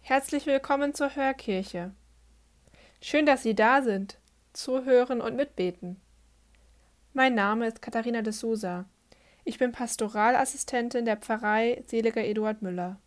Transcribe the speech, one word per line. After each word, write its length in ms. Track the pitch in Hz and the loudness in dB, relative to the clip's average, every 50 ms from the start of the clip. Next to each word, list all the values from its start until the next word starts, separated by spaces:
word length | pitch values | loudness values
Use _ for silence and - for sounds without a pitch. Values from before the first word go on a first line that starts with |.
| _ | _
Herzlich 420 | - 262 277 277 - - 285 - | 2 2 2 2 0 -4 -2 0
willkommen 480 | 302 269 269 269 - 285 277 285 285 294 | 2 0 0 2 0 0 0 2 -2 0
zur 220 | - 294 277 - | -2 -2 -2 0
Hörkirche. 760 | 285 269 269 269 - - - 196 185 190 - - 175 175 190 196 _ _ _ _ _ _ _ _ _ _ _ _ _ _ _ _ _ - - _ _ | 0 -2 -2 -2 -2 -4 -4 -4 -2 -4 -6 -8 -8 -8 -8 -12 _ _ _ _ _ _ _ _ _ _ _ _ _ _ _ _ _ -20 -20 _ _
Schön, 240 | - - - 294 311 | -8 0 2 4 4
dass 160 | 294 269 262 | 4 4 4
Sie 140 | - 226 214 | 2 0 2
da 260 | 202 214 233 254 277 | 4 4 6 6 4
sind, 380 | 269 233 196 190 196 196 - _ _ _ _ _ _ _ _ | 4 2 -2 -2 -4 -8 -12 _ _ _ _ _ _ _ _
zuhören 680 | - - - 254 262 254 269 254 247 247 254 254 233 | -12 -6 -4 -4 -2 2 4 6 6 6 4 0 -2
und 160 | - 226 240 | -2 -4 -2
mitbeten. 640 | 247 285 277 _ - 185 180 175 - - 175 185 - _ _ _ _ _ _ _ _ _ _ _ _ _ _ _ _ _ _ _ _ _ _ _ | -2 -2 -2 _ -2 -2 -2 -4 -6 -12 -12 -12 -14 _ _ _ _ _ _ _ _ _ _ _ _ _ _ _ _ _ _ _ _ _ _ _
Mein 200 | 262 262 262 247 | 2 2 4 4
Name 320 | 214 196 202 214 226 233 | 2 2 2 2 0 0
ist 160 | 226 226 - | -2 -4 -6
Katharina 400 | - - - 226 226 240 233 226 | -14 -4 -4 -4 -2 -2 -4 -2
de 120 | 214 220 214 | -4 -4 -6
Souza. 520 | - - 226 226 220 214 180 175 180 190 - _ _ _ _ - _ _ _ _ _ _ | -4 -4 -4 -4 -2 -4 -6 -6 -6 -10 -12 _ _ _ _ -20 _ _ _ _ _ _
Ich 140 | 339 - | -8 -2
bin 140 | - 254 247 | 0 -2 -2
Pastoralassistentin 1300 | 240 - 247 233 - - 226 208 220 214 208 233 254 - 269 262 - 277 - - - 240 233 240 - 240 233 | 0 -4 -6 -6 -4 -4 -4 -2 0 2 4 4 4 4 2 0 -2 -8 -8 -2 -2 -2 -2 0 -2 -2 0
der 120 | 233 214 | 0 -2
Pfarrei 680 | 214 - - 220 220 240 208 214 220 226 233 240 - 247 | -2 -2 -4 -4 -2 0 0 2 2 2 2 0 -2 -6
Seliger 360 | - - 226 220 226 220 226 214 | -4 -2 0 0 2 0 0 -2
Eduard 380 | - 214 214 214 220 214 214 | 0 -2 0 -2 -2 -2 -4
Müller. 380 | 202 185 180 180 175 180 190 - _ | -6 -6 -4 -4 -6 -6 -8 -14 _